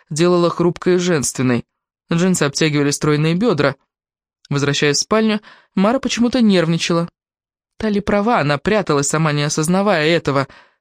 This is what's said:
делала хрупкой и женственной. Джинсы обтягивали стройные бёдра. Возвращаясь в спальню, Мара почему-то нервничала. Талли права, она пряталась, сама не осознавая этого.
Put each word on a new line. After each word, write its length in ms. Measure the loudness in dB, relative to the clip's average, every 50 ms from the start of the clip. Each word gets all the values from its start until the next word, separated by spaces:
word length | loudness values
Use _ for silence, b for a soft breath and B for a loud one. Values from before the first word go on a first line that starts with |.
| B B
делала 400 | -2 0 2 2 2 2 2 0
хрупкой 460 | 0 0 0 -2 -2 -2 -2 0 0
и 40 | 0
женственной. 640 | 0 0 0 0 -2 -4 -4 -2 0 0 0 -2 -4 _ _ _ _ _ _ _ _ -4 -2
Джинсы 300 | 0 2 2 2 0 0
обтягивали 480 | -2 -2 0 -2 0 0 0 0 0
стройные 420 | -2 -2 0 0 0 2 0 0 0
бёдра. 420 | 0 0 0 0 2 0 0 -2 -4 _ _ _ _ _ _ _ _ _ _ _ _ _ -6
Возвращаясь 480 | -4 -2 -2 -2 -2 0 0 0 0 -2
в 40 |
спальню, 400 | -2 -2 0 0 0 0 -2 -4 B B B B B B _
Мара 240 | 0 2 2 2 0
почему-то 400 | -2 -4 -2 0 0 0 2 2
нервничала. 680 | 2 4 4 4 2 2 0 -2 -2 -2 -2 -2 -2 -4 -8 _ _ _ _ _ _ _ _ _ _ _ _ -8
Талли 220 | -4 -2 -2 -2
права, 400 | -2 0 0 0 0 0 0 0
она 180 | 0 0 -2 -2
пряталась, 500 | -2 -2 -2 0 0 0 0 0 0 0
сама 240 | -2 0 0 0 0
не 100 | 0 -2
осознавая 640 | -2 -2 -2 -2 0 0 0 2 0 0 2 2 2
этого. 400 | 0 0 0 0 -2 -2 -2 B B B B B B B